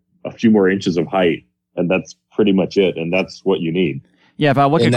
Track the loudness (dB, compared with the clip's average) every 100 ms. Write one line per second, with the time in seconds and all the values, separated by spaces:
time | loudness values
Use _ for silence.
0 | _ _ -16 -2 2 4 2 0 -2 -2
1 | -2 0 0 -2 -8 _ _ -6 -2 -2
2 | -4 -16 _ -2 2 2 0 0 0 -2
3 | -4 -4 -4 -6 -4 -2 -2 -2 -2 -4
4 | -12 _ _ -2 0 2 2 2 2